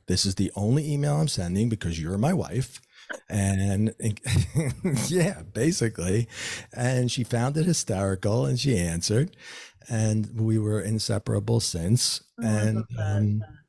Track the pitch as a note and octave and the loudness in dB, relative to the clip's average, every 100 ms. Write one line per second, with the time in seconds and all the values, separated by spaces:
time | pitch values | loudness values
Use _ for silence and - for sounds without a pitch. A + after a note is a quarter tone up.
0 | - F#2 G2+ F#2+ F#2+ F#2+ G#2+ D3 D3 C#3+ | -2 0 2 0 -2 0 2 2 2 0
1 | D3 D3 D#3 - F2 F#2+ A#2 A2+ E2+ E2 | 0 2 0 -2 -2 0 0 0 -2 -4
2 | D#2+ G2 C#3 F#3 - A2+ - - _ - | -2 0 2 0 -2 -4 -6 -10 _ -20
3 | - - - G#2 G2 G2 G2 G2 A2 - | -18 -16 -6 0 2 2 0 2 0 0
4 | A2 G2+ B2 B2 - D#3 C#3+ - F#3 B2 | -4 -4 0 0 2 0 -2 -2 -2 -2
5 | A#2+ F3 D#3+ - - G#2+ D3+ F#3+ A2+ G#2 | 0 2 2 -2 -8 0 0 2 -2 -2
6 | F2+ G#2+ A#2 - - - - - B2 B2+ | 0 0 0 -6 -10 -10 -12 -4 0 2
7 | B2 - A2+ A#2 B2+ D#3 E3+ D#3+ - G2 | 0 0 -2 0 0 0 2 0 0 0
8 | G2 F#2+ G#2 A#2 C#3 B2+ C#3 F2+ E2+ E2+ | 0 0 0 2 2 0 2 2 0 0
9 | - A2 F3 - - - - _ - A2+ | 0 0 0 -6 -18 -18 -20 _ -6 0
10 | A2 G#2+ G#2 A2+ A2 A2 G#2 G#2+ G2+ A2 | 2 0 -2 -2 2 2 2 0 0 -2
11 | - G#2 - G#2+ G#2+ A#2 - E2+ E2+ B2 | -2 -4 0 -2 2 0 0 -2 2 2
12 | - - _ - A2+ G#2+ A2 A2 A2+ A#2+ | 2 -4 _ -4 0 2 2 0 -4 -4
13 | G2+ G#2 G#2 G#2+ G#2 - | 0 2 2 2 -2 -14